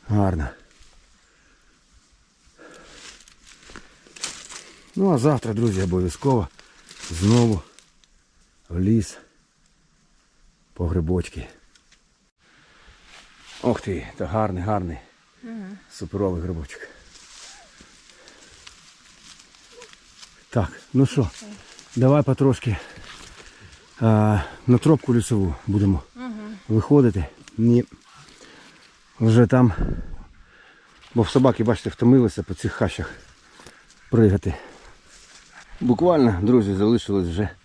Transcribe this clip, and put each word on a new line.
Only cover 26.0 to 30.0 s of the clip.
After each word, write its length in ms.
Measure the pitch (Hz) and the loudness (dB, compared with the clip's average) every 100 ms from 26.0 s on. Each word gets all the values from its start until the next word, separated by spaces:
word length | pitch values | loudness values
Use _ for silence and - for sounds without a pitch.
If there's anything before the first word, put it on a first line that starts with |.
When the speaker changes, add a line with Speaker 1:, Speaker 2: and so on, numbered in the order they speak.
| - | -4
Speaker 2:
Ага. 160 | 240 254 214 208 208 - | -16 -14 -12 -14 -16 -2
Speaker 1:
виходити. 580 | 110 - 143 123 95 78 - - - | -2 4 4 4 0 -8 -12 -14 -2
Ні. 280 | 117 120 - - _ - - - - - - - - _ _ - | 2 2 0 -14 _ -20 -20 -20 -20 -20 -20 -20 -20 _ _ 0
Вже 280 | 113 113 120 | 4 6 6
там, 260 | 127 123 - - - | 4 2 2 -4 -4